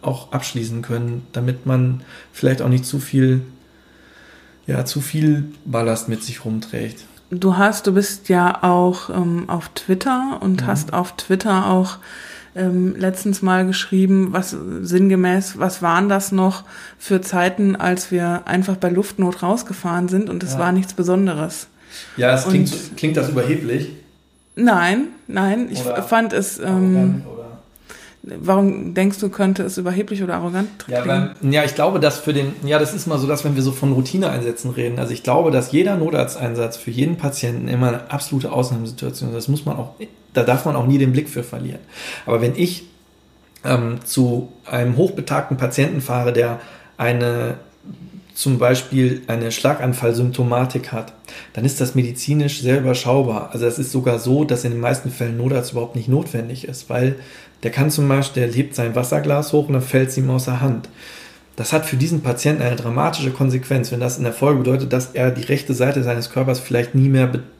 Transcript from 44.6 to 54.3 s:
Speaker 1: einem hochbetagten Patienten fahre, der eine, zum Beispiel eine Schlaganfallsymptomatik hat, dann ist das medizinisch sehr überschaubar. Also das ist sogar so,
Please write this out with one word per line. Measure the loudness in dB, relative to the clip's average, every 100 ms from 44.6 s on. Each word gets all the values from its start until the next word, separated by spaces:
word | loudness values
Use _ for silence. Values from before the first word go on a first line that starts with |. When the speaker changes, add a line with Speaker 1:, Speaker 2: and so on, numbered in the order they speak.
| -6
Speaker 1:
einem | -2 0 2
hochbetagten | 2 0 -2 -2 -2 -2
Patienten | -2 0 0 0
fahre, | -2 0 2
der | 2 2 0 -12 -20 -20 -4
eine, | 0 2 0 0 -4 -6 -14 _ -20 -18 -18 -20 -16 -4
zum | 0 4
Beispiel | 4 2 2 2 2 0 -4
eine | -4 -2
Schlaganfallsymptomatik | 0 0 0 0 0 0 2 0 0 0 2 0 -2 -4
hat, | -8 -10 -16 -20 -20 -12
dann | -2 -2
ist | 0
das | 0 2
medizinisch | 0 -2 0 2 2 0
sehr | 0 2
überschaubar. | 2 0 2 2 2 -2 -6
Also | -2 -2
das | -2
ist | -2
sogar | 0 0 0
so, | 2